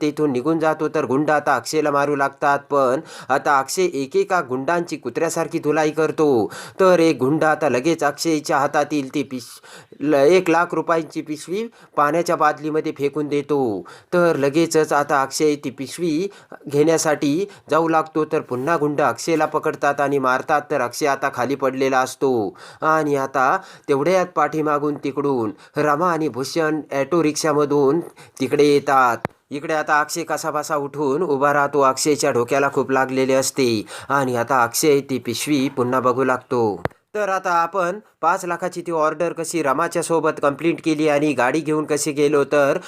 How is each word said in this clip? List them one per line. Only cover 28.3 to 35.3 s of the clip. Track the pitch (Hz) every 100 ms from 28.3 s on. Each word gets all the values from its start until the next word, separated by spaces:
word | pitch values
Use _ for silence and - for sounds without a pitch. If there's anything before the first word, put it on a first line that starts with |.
| -
तिकडे | 127 143
येतात. | 147 143 143 135 123 113 - _ -
इकडे | 139 160
आता | 156 151 151
अक्षय | 151 170
कसाबसा | 156 151 160 147 147 151
उठून | 139 139 143 143
उभा | 180 135 143
राहतो. | 143 143 143
अक्षयच्या | 131 131 156 139 147
डोक्याला | 120 120 139 143
खूप | 139 123
लागलेले | 135 131 131 131
असते | 131 131 - 123 110 95 - -
आणि | 139 131 123
आता | 117 131
अक्षय | 117 - 156 143
ती | 139 127
पिशवी | 120